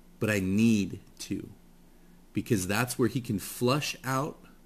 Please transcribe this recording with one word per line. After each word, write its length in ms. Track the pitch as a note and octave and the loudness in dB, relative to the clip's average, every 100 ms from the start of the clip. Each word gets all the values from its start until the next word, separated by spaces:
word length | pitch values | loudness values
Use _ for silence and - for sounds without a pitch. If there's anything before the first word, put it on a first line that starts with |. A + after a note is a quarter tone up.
| - - | -20 -4
but 100 | G#2+ | 0
I 100 | G#2 | 2
need 600 | F#2 G2 A2+ G#2+ F2+ - - - | 2 4 4 4 2 -6 -16 -18
to, 300 | - - - - - - - - - - - | -8 -8 -8 -16 -20 -20 -20 -20 -20 -20 -6
because 340 | - - G#2+ F2+ | -6 0 0 2
that's 300 | G#2 B2 - | 0 -2 0
where 100 | A#2 | 0
he 140 | B2+ | 0
can 180 | A#2+ G2+ | -2 -4
flush 560 | - - B2 C#3+ C#3+ - | -4 -2 0 2 -2 -6
out 360 | B2+ C3+ D3+ - - - | -4 -2 -2 -8 -20 -20